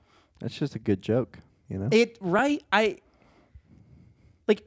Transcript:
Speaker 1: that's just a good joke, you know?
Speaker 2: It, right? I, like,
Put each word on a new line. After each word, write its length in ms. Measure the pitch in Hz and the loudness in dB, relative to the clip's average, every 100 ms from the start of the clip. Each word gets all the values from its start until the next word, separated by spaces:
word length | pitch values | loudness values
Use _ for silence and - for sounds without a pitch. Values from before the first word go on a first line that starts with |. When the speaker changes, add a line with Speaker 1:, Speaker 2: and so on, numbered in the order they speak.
| _ _ _ - | _ _ _ -12
Speaker 1:
that's 180 | 113 - | -10 -6
just 180 | 143 110 | -6 -4
a 40 | |
good 220 | 110 95 | -2 -2
joke, 380 | - 117 120 - - _ - | 0 -2 -2 -8 -20 _ -10
you 80 | 98 | -6
know? 100 | 104 | 2
Speaker 2:
It, 260 | 214 233 - | 2 2 -2
right? 420 | 185 196 277 294 - | -2 0 0 -2 0
I, 240 | 202 220 - _ _ _ _ _ - _ - - - - _ _ _ - | 0 0 -4 _ _ _ _ _ -20 _ -20 -20 -20 -20 _ _ _ -2
like, 160 | 214 | -2